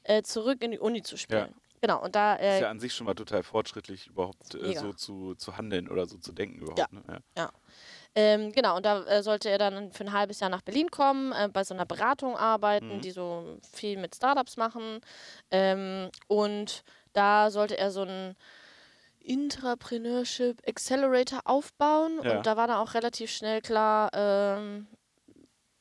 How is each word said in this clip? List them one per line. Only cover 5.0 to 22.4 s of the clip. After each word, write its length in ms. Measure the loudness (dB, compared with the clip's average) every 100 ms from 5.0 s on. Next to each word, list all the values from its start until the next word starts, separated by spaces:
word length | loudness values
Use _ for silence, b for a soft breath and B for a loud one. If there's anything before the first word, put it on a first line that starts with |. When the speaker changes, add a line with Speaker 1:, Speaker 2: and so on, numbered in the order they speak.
| -12 -10 -10 -10
Speaker 2:
zu 200 | -12 -10
handeln 300 | -4 -4 -2
oder 180 | -2 -4
so 100 | -6
zu 160 | -12
denken 260 | -8 -8 -8
überhaupt, 200 | -8 -2
Speaker 1:
Ja. 80 | -4
Speaker 2:
ne? 120 | -4 -14
Ja. 120 | -16 -12 -8
Speaker 1:
Ja. 140 | -8 -10 B B B B B 2
Ähm, 360 | 4 4 2
genau, 260 | 0 2 2
und 80 | 2
da, 180 | 0 2
äh, 160 | 2
sollte 260 | 2 0 0
er 100 | 2
dann 320 | 2 -2 -8
für 100 | -10
ein 80 | -4
halbes 260 | -2 -2 -2
Jahr 100 | -4
nach 120 | -4
Berlin 260 | -2 0 0
kommen, 420 | 2 2 2 0
äh, 160 | -2 -2
bei 100 | -2
so 100 | -2 -4
einer 100 | -4
Beratung 500 | 0 0 0 -2 0
arbeiten, 640 | 2 2 2 2 0 -8
Speaker 2:
Mhm. 20 |
Speaker 1:
die 100 | -10
so 480 | -8 -8 -8 -10 -16 -18
viel 240 | -10 -8 -6
mit 160 | -8 -2
Startups 420 | 0 2 -2 -4
machen. 440 | -4 -4 -10 -12 -16 B B B B
Ähm, 580 | 2 4 2 -2 -6 -8 -8 0
und 560 | 2 2 -2 -6 -10 -14 b b
da 380 | 4 6 8 6
sollte 260 | 4 0 2
er 140 | 0
so 100 | 0
einen 340 | -4 -6 -8 -12 B B B B B B B B
Intrapreneurship 1400 | -4 -2 -2 -4 -4 -4 -4 -6 -4 -2 -2 0 0 -2 -4
Accelerator 720 | -6 -2 2 4 4 2 -2 2
aufbauen. 720 | 2 0 0 4 4 2 0
Speaker 2:
Ja. 100 | 0
Speaker 1:
Und 140 | 2